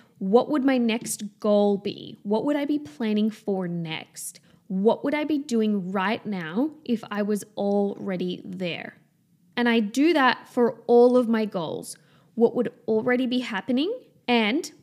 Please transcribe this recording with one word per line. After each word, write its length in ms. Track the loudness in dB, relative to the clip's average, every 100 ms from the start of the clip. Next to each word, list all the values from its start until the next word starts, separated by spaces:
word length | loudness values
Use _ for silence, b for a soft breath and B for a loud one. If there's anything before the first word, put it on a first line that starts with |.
| b _
what 300 | 2 4 4
would 160 | 0 2
my 120 | 2
next 600 | 2 -2 -4 -8 -10 -4
goal 380 | 2 4 4 0
be? 420 | -4 -8 -14 -12
What 220 | -4 -2 0
would 120 | -2
I 80 | -2
be 120 | -4
planning 520 | -6 -6 -2 0 0
for 400 | -2 -6 -4 -4
next? 720 | -6 -6 -8 -10 -16 -16 -16 b b -6
What 360 | 2 2 2
would 100 | -2
I 120 | -2 0
be 120 | -2
doing 540 | 0 0 2 0 -2
right 340 | -2 -2 -2 -4
now 460 | -6 -4 -2 -2 -4 -6
if 180 | -6 -4
I 100 | -4
was 220 | -2 -4 -6 -4
already 840 | -2 0 -2 -4 -8 -6 -6 -6
there?" 540 | -10 -8 -8 -8 -12 -18 _ _ _ _ _ 0
And 100 | 2
I 140 | 2
do 320 | 2 2 2
that 340 | 4 4 2 -4
for 340 | 0 0 0 4
all 300 | 6 8 6
of 100 | 2
my 180 | 0 -2
goals. 520 | -4 -6 -8 -10 -18 b b b 2
What 200 | 2 2
would 160 | -2 -4 -2
already 400 | 0 2 0 0
be 120 | -2
happening 540 | -4 -6 -2 -2 -2 -6 -12 _ 0
and 440 | 2 2 -2 -6 -12